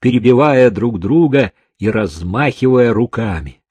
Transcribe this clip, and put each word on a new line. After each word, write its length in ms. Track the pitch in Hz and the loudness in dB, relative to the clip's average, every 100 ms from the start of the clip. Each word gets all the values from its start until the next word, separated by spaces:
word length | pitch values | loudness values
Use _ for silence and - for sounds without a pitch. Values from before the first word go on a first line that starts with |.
перебивая 680 | 127 123 117 123 147 131 127 | 0 0 2 4 4 4 2
друг 280 | 101 117 107 | 2 -4 -4
друга 540 | 92 151 160 135 113 _ _ _ | -2 0 2 2 -2 _ _ _
и 120 | 101 | -4
размахивая 1040 | 110 101 80 85 104 143 - 127 127 120 | -2 -4 -6 -8 -2 -4 -2 0 2 2
руками. 680 | 110 120 - 113 87 69 - _ | 0 -2 -4 -6 -6 -10 -18 _